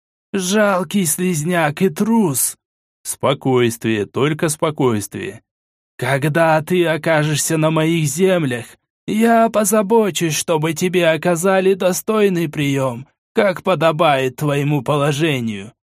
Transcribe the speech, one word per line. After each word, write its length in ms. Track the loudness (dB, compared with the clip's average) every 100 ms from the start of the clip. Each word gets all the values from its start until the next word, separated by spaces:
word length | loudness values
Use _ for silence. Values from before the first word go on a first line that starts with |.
| _ _ _
«Жалкий 760 | -6 -2 0 2 0 -2 -2 -2
слизняк 760 | -2 -2 -2 0 0 0 0
и 80 | 0
трус». 680 | 0 0 2 2 0 -4 -6 _ _ _ _
«Спокойствие, 1040 | -14 -4 -2 0 0 2 2 0 -2 -2 -2
только 440 | -2 -2 0 -2
спокойствие». 920 | -2 -2 0 0 0 -4 -8 -10 -12 _ _ _ _ _ -8
«Когда 640 | -4 -2 0 2 2 2
ты 240 | 2 0 0
окажешься 720 | 0 0 2 2 0 -2 0
на 140 | 0
моих 340 | 2 0 0 0
землях, 600 | 0 2 2 0 -4 -10 -20 _ _ -6
я 420 | 0 2 4 2
позабочусь, 840 | 0 0 0 2 2 2 0 -2 -2
чтобы 380 | -2 -2 -2
тебе 360 | -2 -2 2 2
оказали 640 | 2 0 0 2 2 2
достойный 760 | 2 0 -2 -2 0 2 0 -2
прием, 600 | -2 -2 0 -2 -6 -14 _ _
как 300 | 0 0 0
подобает 720 | -2 0 2 2 2 2 0 -2
твоему 460 | -2 -2 0 -2
положению», 920 | 0 0 0 0 0 -2 -4 -6 -10 -18 _